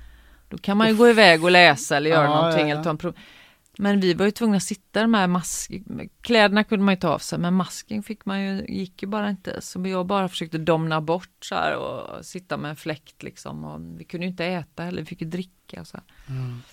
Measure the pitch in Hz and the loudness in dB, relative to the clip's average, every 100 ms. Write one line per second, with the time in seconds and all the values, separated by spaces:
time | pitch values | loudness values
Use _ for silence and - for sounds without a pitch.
0 | - - - - _ - - 202 220 214 | -20 -20 -20 -20 _ -8 -2 2 4 6
1 | 240 220 196 160 175 180 175 135 - 143 | 8 10 8 8 6 8 8 6 0 0
2 | 156 165 147 151 165 160 151 147 160 156 | 2 4 4 2 2 2 0 -2 -2 -4
3 | 170 - - - - _ _ - 202 202 | -6 -10 -16 -20 -20 _ _ -4 0 2
4 | 185 170 202 208 226 196 - 214 _ 202 | 2 2 0 0 0 0 -2 -10 _ -2
5 | 226 220 180 180 165 - - - - - | 2 2 2 0 -4 -8 -10 -12 -12 -14
6 | - _ - 233 208 208 214 208 196 190 | -14 _ 0 4 4 4 0 2 2 2
7 | 170 - - 160 175 185 170 - - 214 | 0 -2 -4 -4 0 0 -2 -8 -10 -10
8 | 202 214 196 196 196 196 - 190 185 - | -10 -12 -8 -6 -6 -6 -8 -10 -10 -12
9 | 196 214 208 190 - - - 185 185 185 | -8 -6 -6 -6 -10 -12 -10 -8 -4 -4
10 | 180 202 185 - 165 160 156 160 160 156 | -2 -2 -2 -6 -8 -4 0 0 0 -4
11 | 156 180 - _ - 185 160 131 131 127 | -2 -4 -6 _ -8 -4 -2 -2 -6 -10
12 | - - - 180 185 143 147 151 165 156 | -12 -14 -16 -16 -10 -8 -8 -10 -10 -10
13 | _ - - - 139 151 151 156 165 165 | _ -20 -18 -16 -14 -14 -12 -14 -16 -18
14 | 160 170 180 180 170 180 - - 175 175 | -14 -8 -8 -6 -6 -6 -8 -12 -10 -10
15 | 156 175 160 175 185 _ - - 160 - | -12 -12 -8 -8 -10 _ -20 -18 -18 -20
16 | - - - 131 127 120 - | -20 -20 -14 -10 -10 -12 -18